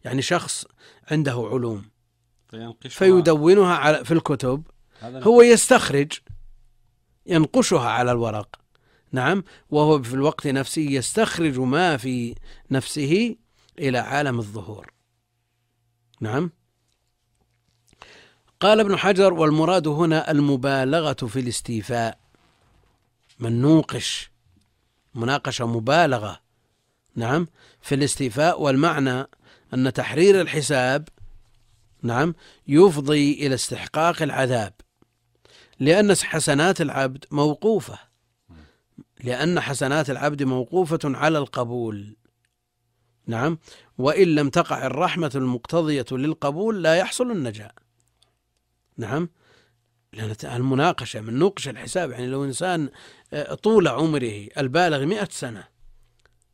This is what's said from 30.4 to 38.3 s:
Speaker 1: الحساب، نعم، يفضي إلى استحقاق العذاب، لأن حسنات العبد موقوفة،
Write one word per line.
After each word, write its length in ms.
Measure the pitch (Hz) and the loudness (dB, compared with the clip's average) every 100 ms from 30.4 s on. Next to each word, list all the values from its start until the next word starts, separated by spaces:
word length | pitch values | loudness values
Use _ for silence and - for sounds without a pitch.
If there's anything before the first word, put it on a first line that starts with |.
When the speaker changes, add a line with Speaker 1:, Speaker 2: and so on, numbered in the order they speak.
Speaker 1:
الحساب، 680 | 170 151 131 139 127 143 156 - - - _ _ _ _ _ _ | 4 -2 -2 0 0 -2 -6 -18 -20 -20 _ _ _ _ _ _
نعم، 320 | 120 117 160 165 - _ - | -4 -2 -2 -4 -14 _ 0
يفضي 640 | 143 196 151 139 151 143 | 6 6 6 0 2 2
إلى 220 | 143 143 131 | 0 -2 -2
استحقاق 680 | - 110 - 151 165 170 | -4 -10 -8 -2 -2 0
العذاب، 520 | 156 127 131 123 101 - _ _ _ _ _ _ _ _ _ - | -4 -2 -2 -2 -6 -10 _ _ _ _ _ _ _ _ _ -2
لأن 360 | 139 220 208 180 | 2 4 4 2
حسنات 640 | - 160 143 139 170 185 | 0 -2 0 2 2 0
العبد 440 | 147 131 135 135 - | -2 -2 -4 -6 -6
موقوفة، 680 | 147 151 147 214 214 - 101 - _ _ | 0 0 0 0 0 -2 -14 -20 _ _